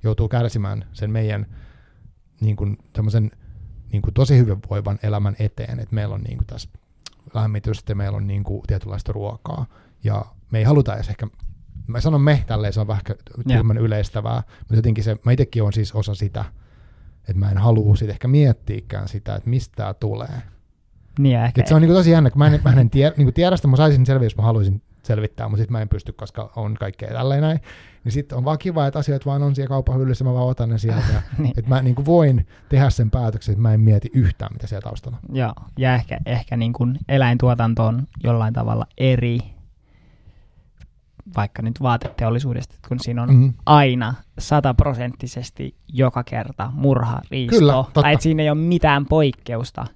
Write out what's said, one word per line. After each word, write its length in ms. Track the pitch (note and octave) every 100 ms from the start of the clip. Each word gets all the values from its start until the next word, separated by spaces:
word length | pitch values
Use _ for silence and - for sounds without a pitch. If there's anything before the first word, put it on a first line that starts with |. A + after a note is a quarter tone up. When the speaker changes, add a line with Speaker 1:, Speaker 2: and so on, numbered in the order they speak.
Speaker 1:
joutuu 260 | A2+ G#2 A2+
kärsimään 560 | A#2+ A#2 A2+ G2+ G#2 F#2+
sen 180 | - G#2+
meidän 360 | A2 G#2+ G#2 G#2 - - - _ _ - _ _ _
niinku 260 | A2 G#2 G2+ G#2 _
tämmösen 380 | - G#2+ A2 G#2+ - - - - - -
niinku 180 | G#2 -
tosi 280 | - C3 C3+
hyvinvoivan 600 | A#2+ G2 - G2+ G2+ G2+
elämän 340 | G#2+ G#2 G2+ G2+
eteen, 420 | G#2+ - A2+ A#2+
että 140 | A2
meillä 200 | A2 G#2
on 60 | G2+
niinku 220 | G#2+ A#2 -
tässä 220 | A#2 - - _ _ - _ -
lämmitystä, 600 | - G#2+ G#2+ G2+ G#2+ -
meillä 220 | G2+ G2+ G2+
on 100 | G2
niinku 360 | G2+ G2 G#2 -
tietynlaista 460 | G2 G#2 G2 -
ruokaa, 540 | G#2 G2+ A2 - D#3+ C3 _ _ _
ja 200 | G#2+ G#2 G#2 - -
me 80 | A2+
ei 60 |
haluta 300 | A2 D3 A#2+
edes 140 | G#2 G#2+
ehkä, 180 | G2+ A2 - - - - - -
mä 140 | A#2
sanon 200 | C#3+ D3+
me 240 | C#3+ D3 -
tälleen, 260 | A2 G#2
se 80 | G2+
on 60 | G#2+
vähän 160 | G2+ -
Speaker 2:
Joo. 80 | A2 - - A#2+
Speaker 1:
tyhmän 300 | A#2+ A2+ A2
yleistävää, 640 | A2+ G#2+ G#2 G#2+ A2 A#2 A2 -
mutta 180 | - A2+
jotenkin 280 | A2+ A2
se, 120 | G#2+ G#2+
mä 80 | -
itekin 300 | B2+ C#3+ A#2+
oon 100 | G#2
siis 200 | G#2 G#2
osa 200 | A2 G#2
sitä, 300 | G2+ G2+ E2+ - - - _ - - - - -
että 100 | F#2
mä 100 | G2
en 80 | F#2+
halua 380 | A2 A2+ G#2+ G2+
sit 140 | A2
ehkä 180 | G2+ B2
miettiäkään 800 | C#3 C#3+ A2 - G#2 - G2+ G2
sitä, 260 | G2+ G#2
että 160 | G2+ A2+
mistä 220 | B2+ - -
tää 180 | G2+
tulee. 480 | F#2+ A2 G#2+ A#2+ B2 - - _ _ _ _ _ -
Speaker 2:
Niin, 140 | C#3
ja 120 | A#2+
ehkä 160 | A#2 B2
Speaker 1:
Et 60 | -
se 80 |
on 60 | D#3
niinku 120 | E3 F3+
tosi 140 | E3+
jännä, 200 | E3 C#3+
kun 80 | C#3
mä 80 | D3
en, 140 | D3+
mä 80 | C3+ B2+
en 100 | A#2+
tie-, 240 | C#3 C#3+ D#3
niinku 160 | C#3
tiedä 240 | B2 F3 F#3
sitä, 120 | C#3+
mä 80 | C3
saisin 300 | D#3 C#3+ B2+
selviä, 200 | C3+ A#2
jos 100 | -
mä 60 |
haluaisin 400 | A2 A2+ G2 G2 _ _
selvittää, 460 | - G#2+ G#2+ - A2
mut 100 | G#2
sit 120 | G#2+
mä 100 | A2+
en 60 | G#2+
pysty, 240 | G2+ -
koska 400 | - G#2+ - G#2+ -
on 180 | G#2+
kaikkea 340 | A2 G2+ - G#2+
tälleen 280 | A#2 B2+ C#3
näin. 200 | D#3 D#3+ - - - _
Niin 80 | -
sit 200 | A#2 C#3+
on 120 | B2+
vaan 140 | B2+ D#3
kiva, 280 | F#3+ E3 C#3+
että 120 | D3+
asiat 280 | C#3+ C#3 C#3+
vaan 160 | C#3
on 120 | C#3+
siellä 140 | C#3 C3+
kaupan 300 | C3+ C3 C3
hyllyssä, 260 | C3 B2+
mä 100 | C3
vaan 120 | B2+ B2+
otan 220 | B2+ A2+
ne 100 | A2+
sieltä. 240 | A2 A2 A#2
Ja 80 | - -
Speaker 2:
<laughs> 60 | -
Niin. 160 | D3 -
Speaker 1:
et 100 | A2+
mä 160 | C3
niinku 220 | C3 A#2+
voin 420 | C#3+ E3+ D3+ B2+ F2 - -
tehdä 220 | C3+ C#3
sen 200 | - A2
päätöksen, 420 | - A#2 A2 -
että 100 | G#2
mä 120 | A2+
en 60 | G#2+
mieti 300 | G#2+ G#2 A#2
yhtään, 380 | C3 G2+ - G2+
mitä 140 | - -
siellä 160 | G2
taustalla 340 | G2 - - A#2+ -
on. 80 | C3
Speaker 2:
Joo, 160 | A#2 - - -
ja 160 | B2+
ehkä, 240 | B2+ A#2+ - -
ehkä 300 | A#2+ - A#2+
niin 160 | A2+
kun 240 | A#2+ A#2+ C3+ -
eläintuotanto 800 | C#3 B2+ A#2+ B2+ A#2+ A#2 A2 A2
on 200 | A2+ C3+ -
jollain 300 | A#2+ A#2 A2
tavalla 320 | A#2+ A2+ A2 A2+ -
eri, 400 | C3 B2+ A#2+ A#2+ - - - _ _ _ _ _ - - _ _ _ _ - _ _ _ - F3+
vaikka 260 | G#2 -
nyt 200 | A2+ A#2
vaateteollisuudesta, 920 | C3 A#2 - - A2+ A#2 C3+ A#2+ B2+ - -
kun 120 | B2+
siinä 220 | - A#2+
on 120 | A#2+
Speaker 1:
Mhm. 140 | C3 C3+ A#2+ -
Speaker 2:
aina 480 | D3 C#3 B2 A2+ B2 - -
sataprosenttisesti 1400 | - D3+ C#3+ A#2+ D3 B2 B2 B2 B2 - B2 - C#3 - _
joka 360 | B2 C3 B2
kerta 460 | A#2+ A#2 G#2+ C#3 A2
murha, 460 | C3+ C#3 C3 A#2 A#2+ -
riisto, 280 | C3+ B2 A3+
Speaker 1:
Kyllä, 140 | D3+
totta. 300 | C3 C3 -
Speaker 2:
tai 120 | D3
et 60 | D3
siinä 220 | D#3+ D#3
ei 80 | D3+
ole 80 | D3+
mitään 480 | E3 F3 D#3 C#3+ C#3
poikkeusta 800 | D#3+ D3 - - A2+ A#2 - -